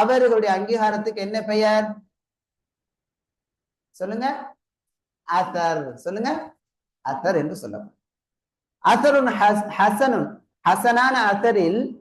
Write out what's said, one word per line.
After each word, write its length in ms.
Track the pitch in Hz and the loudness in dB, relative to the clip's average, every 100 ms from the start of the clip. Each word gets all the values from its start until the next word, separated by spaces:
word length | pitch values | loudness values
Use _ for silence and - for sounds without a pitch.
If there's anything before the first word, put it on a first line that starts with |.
அவர்களுடைய 500 | 220 254 247 220 208 190 | 2 4 4 4 2 0
அங்கீகாரத்துக்கு 640 | 208 226 214 208 214 214 196 | -2 0 0 -2 -4 -6 -6
என்ன 120 | 220 214 | -6 -2
பெயர்? 360 | 214 214 214 214 208 _ _ _ _ _ _ _ _ _ _ _ _ _ _ _ _ _ _ _ - | 0 2 2 0 -8 _ _ _ _ _ _ _ _ _ _ _ _ _ _ _ _ _ _ _ -12
சொல்லுங்க, 260 | 190 220 254 294 - - _ _ _ _ _ _ - | -8 -4 -4 -6 -10 -20 _ _ _ _ _ _ -4
அசர். 560 | 175 185 175 170 160 135 120 | -2 -2 -2 -2 -2 -6 -10
சொல்லுங்க, 280 | 170 202 254 320 - _ _ _ _ _ | -8 -6 -4 -6 -10 _ _ _ _ _
அசர் 340 | 131 139 175 175 | -8 -4 -2 -2
என்று 140 | 147 - | -2 -8
சொல்லப்படும். 320 | 117 104 104 _ _ _ _ _ _ _ _ _ | -12 -14 -16 _ _ _ _ _ _ _ _ _
அசருன் 460 | - 233 285 277 254 208 | 2 4 4 2 2 2
ஹஸ்-, 320 | 208 208 208 - | 2 2 -2 0
ஹசனுன், 500 | 208 208 269 214 - - _ _ - | 0 2 0 0 -4 -10 _ _ 0
ஹசனான 480 | 196 240 240 262 262 214 | 2 2 4 2 2 0
அசரில் 500 | 202 233 208 170 208 - - | 2 2 2 2 0 -4 -8